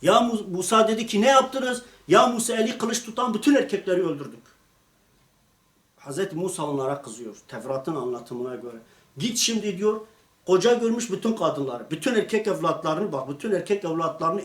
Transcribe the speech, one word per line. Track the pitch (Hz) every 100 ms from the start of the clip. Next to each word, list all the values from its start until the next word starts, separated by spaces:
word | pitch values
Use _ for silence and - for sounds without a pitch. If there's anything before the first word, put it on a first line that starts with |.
ya | 151 226
Mu-, | 240 220 196
Musa | 180 180 220 220
dedi | 220 226
ki, | 208
"Ne | 247
yaptınız?" | 269 262 269 254 240 - - -
"Ya | 202 254
Musa, | 240 - 226
eli | 226 -
kılıç | 226 233 -
tutan | 220 240
bütün | 208 285 277
erkekleri | 190 196 196 180
öldürdük." | 170 143 131 113 - _ _ _ _ _ _ _ _ _ _ _ _ _ _ _
Hazreti | 139 143 160 160
Musa | 185 180
onlara | 147 143 131 143
kızıyor. | 117 110 113 98 -
Tevrat'ın | 117 127 135 151 151
anlatımına | 123 120 123 120 127 120
göre. | 120 117 - _ _ -
"Git | 214 233
şimdi," | - 226 208 180
diyor, | 208 220 - _ _ _ -
"koca | 185 220
görmüş | 240 226 233 -
bütün | 185 226
kadınları, | 226 165 143 135 120 110
bütün | 156 262 226
erkek | - 214 214
evlatlarını, | 160 165 156 160 160 202
bak | 143 123
bütün | 143 226
erkek | 185 175 202 170
evlatlarını, | 160 165 - 165 202